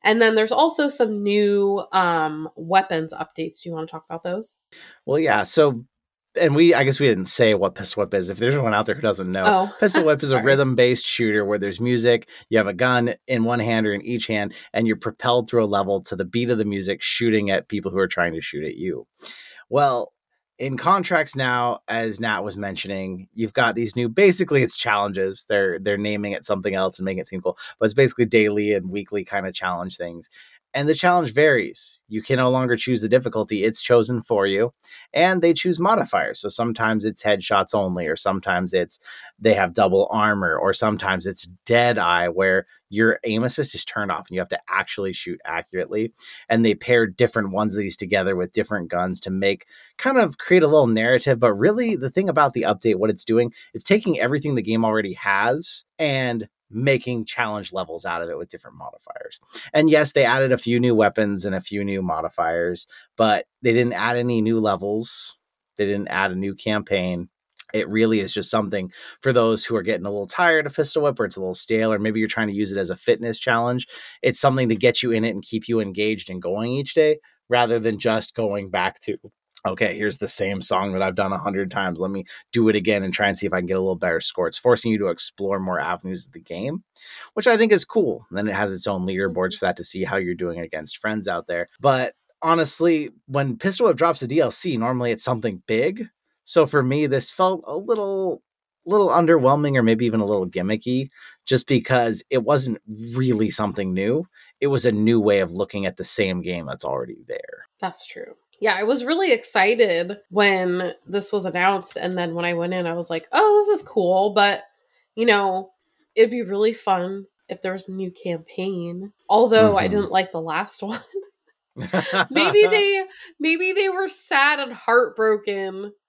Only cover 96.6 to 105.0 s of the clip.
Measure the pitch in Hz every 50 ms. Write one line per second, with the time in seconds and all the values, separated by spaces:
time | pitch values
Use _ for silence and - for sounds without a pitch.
96.6 | 156 139 147 147 131 127 139 147 151 139 135 135 - - - - 185 185 190 160
97.6 | - - 143 170 202 220 233 214 202 196 196 190 190 180 156 - _ _ _ _
98.6 | _ _ _ _ _ 170 196 214 202 170 120 170 170 160 170 156 127 131 139 147
99.6 | 147 143 139 131 113 113 113 110 123 117 113 113 104 101 107 98 92 90 - 92
100.6 | 90 98 110 110 - 123 127 131 135 139 _ - - - - _ _ - 131 120
101.6 | - - 139 120 - - 131 123 117 117 110 - - _ 143 127 113 120 147 139
102.6 | 131 131 110 - _ 107 107 104 117 117 117 127 131 127 120 104 110 98 - -
103.6 | 107 101 92 104 98 92 90 92 98 107 127 156 180 _ _ - - _ _ _
104.6 | 139 143 139 120 117 123 107 104